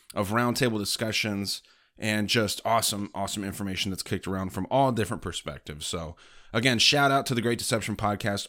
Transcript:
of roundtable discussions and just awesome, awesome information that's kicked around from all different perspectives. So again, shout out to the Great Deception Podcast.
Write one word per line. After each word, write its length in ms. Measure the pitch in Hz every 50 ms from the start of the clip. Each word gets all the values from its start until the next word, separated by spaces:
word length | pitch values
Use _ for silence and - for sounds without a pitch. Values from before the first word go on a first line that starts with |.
| _ - -
of 160 | 101 104 95
roundtable 500 | 107 117 123 123 117 - 135 123 110 107
discussions 840 | 101 - - - 117 110 104 - - 110 101 98 101 95 - - - _ _ _ _ _ _ -
and 300 | - 110 107 107 104 95
just 320 | - 117 107 98 - - -
awesome, 460 | 107 113 113 - - 107 101 101 98 -
awesome 280 | 95 101 95 - 107 98
information 460 | 98 95 - 101 98 92 87 - 101
that's 120 | 92 - -
kicked 240 | - 107 90 - -
around 240 | 95 95 95 92
from 160 | - 98 92 -
all 220 | - 135 139 131
different 300 | 120 107 104 - 107 80
perspectives. 640 | - 92 82 - - 76 71 - - - 78 76 80
So 300 | - - 87 80 78 82 - - - - - - - -
again, 260 | 117 113 131 120 110
shout 320 | - - 143 147 143 139
out 140 | - 139 123
to 100 | - 127
the 60 | 117
Great 160 | 104 117 120 113
Deception 360 | - - 123 110 98 113 107 -
Podcast. 500 | 110 104 104 98 - 107 101 101 -